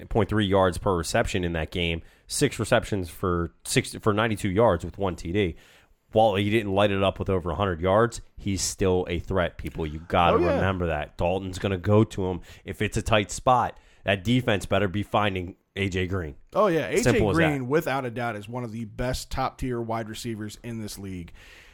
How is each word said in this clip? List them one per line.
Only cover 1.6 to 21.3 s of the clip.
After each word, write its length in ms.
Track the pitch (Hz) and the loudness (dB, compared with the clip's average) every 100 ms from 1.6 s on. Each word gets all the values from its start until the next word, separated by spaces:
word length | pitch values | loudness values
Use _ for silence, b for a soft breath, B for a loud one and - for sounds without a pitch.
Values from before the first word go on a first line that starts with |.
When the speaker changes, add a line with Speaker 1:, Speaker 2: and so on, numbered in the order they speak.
| 80 | -4
Speaker 1:
game, 320 | 92 85 82 b b b | -2 -2 -2 b b b
six 320 | - 139 - | 0 0 0
receptions 500 | 110 120 - 101 87 | 2 2 2 -4 -6
for 460 | - 95 87 85 - | -6 -2 0 -2 -6
six, 300 | - 131 - | -2 0 0
for 180 | - 113 | -2 0
ninety-two 380 | 101 113 107 104 | 2 0 0 0
yards 340 | 92 117 85 | 4 4 4
with 140 | 87 - | -2 -4
one 180 | 95 82 | -4 -4
T 160 | 82 | -4
D. 240 | 95 95 78 b b b _ _ | 0 0 -2 b b b _ _
While 220 | 110 110 | 4 4
he 160 | 98 101 | 4 2
didn't 240 | 110 104 | 2 2
light 160 | 95 104 | 2 2
it 120 | 98 | 4
up 160 | 98 - | 0 0
with 120 | 98 | -2
over 200 | 95 85 | 0 0
a 40 | |
hundred 260 | 78 101 82 | -2 0 0
yards, 400 | 92 98 117 - - - | 4 4 4 0 -14 -10
he's 240 | - 95 | -4 -2
still 460 | - - 98 90 87 | -4 0 2 2 0
a 120 | 87 | -4
threat, 360 | - 95 85 - | -2 0 0 -2
people. 300 | 82 82 80 | -10 -6 -6
You 140 | 78 82 | -6 -2
gotta 300 | 92 85 - | 4 6 4
Speaker 2:
Oh, 40 | |
yeah. 160 | - - | 2 2
Speaker 1:
remember 320 | 95 95 87 | 0 0 -2
that. 280 | 76 73 - | -2 -6 -2
Dalton's 420 | 87 92 95 90 | -2 -2 -4 -4
gonna 200 | 104 95 | -2 -2
go 260 | 95 104 | 4 4
to 220 | 113 - 92 | 4 0 -4
him 160 | 87 B B - | -4 B B -14
if 160 | 95 | -6
it's 160 | 104 113 | -4 -2
a 40 | |
tight 280 | 104 110 101 | 2 2 2
spot. 480 | - - 123 101 - b b | -2 2 2 2 -4 b b
That 180 | - 101 | -2 0
defense 440 | 92 123 120 101 - | 2 0 2 0 0
better 200 | 98 101 | 0 0
be 140 | 95 | -2
finding 540 | 98 113 104 95 87 - _ - | 0 0 2 -2 -6 -12 _ -4
A 120 | 98 | -2
J 180 | 92 92 | 0 -2
Green. 280 | 95 80 71 - | -4 -6 -10 -6
Speaker 2:
Oh, 140 | - 208 | 0 2
yeah. 220 | 165 107 | 2 0
A 80 | 175 | 0
J 60 | |
Speaker 1:
Simple 260 | 127 214 107 | 2 2 4
as 80 | 123 | 4
that. 100 | 160 | 2
Speaker 2:
Green, 200 | 143 123 | 0 0
without 360 | 151 160 131 | 0 0 -4
a 60 | 127 | -4
doubt, 260 | 117 120 104 | -6 -6 -6
is 100 | 104 | -8
one 180 | 123 | -10
of 80 | 120 | -8
the 120 | 110 | -8
best 460 | 113 113 123 127 - | -10 -6 -4 -4 -6
top-tier 500 | - 131 - 131 120 | -4 -4 -4 -4 -4
wide 300 | 117 113 110 | -4 -4 -6
receivers 480 | 110 123 110 107 - | -8 -8 -8 -8 -12
in 200 | 131 113 | -12 -10
this 160 | 107 - | -10 -10
league. 340 | 98 92 85 | -10 -10 -12